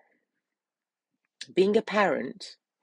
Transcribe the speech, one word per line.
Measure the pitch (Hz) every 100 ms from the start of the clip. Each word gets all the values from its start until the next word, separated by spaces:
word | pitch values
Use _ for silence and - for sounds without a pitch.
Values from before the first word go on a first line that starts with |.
| _ _ _ _ _ _ _ _ _ _ _ _ _ _ -
Being | 123 190 214
a |
parent | 214 208 190 127 123 - - - _ _